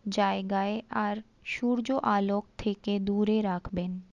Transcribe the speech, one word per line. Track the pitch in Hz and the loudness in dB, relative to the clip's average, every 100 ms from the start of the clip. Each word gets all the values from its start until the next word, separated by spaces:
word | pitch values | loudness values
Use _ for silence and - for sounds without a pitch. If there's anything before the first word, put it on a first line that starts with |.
| 208 | -2
জায়গায় | 202 196 196 190 196 202 214 - | 2 2 2 -2 0 0 -4 -4
আর | 220 208 208 - _ | -2 -2 -4 -8 _
সূর্য | - - 240 240 226 269 | -10 -2 0 0 0 0
আলোক | - 202 196 202 - - | 2 2 2 0 -4 -4
থেকে | 214 196 - 202 | -2 -2 -2 0
দূরে | 196 202 208 220 | 0 2 4 2
রাখবেন। | 208 180 - 185 180 185 - | 2 -2 -4 -4 -4 -6 -12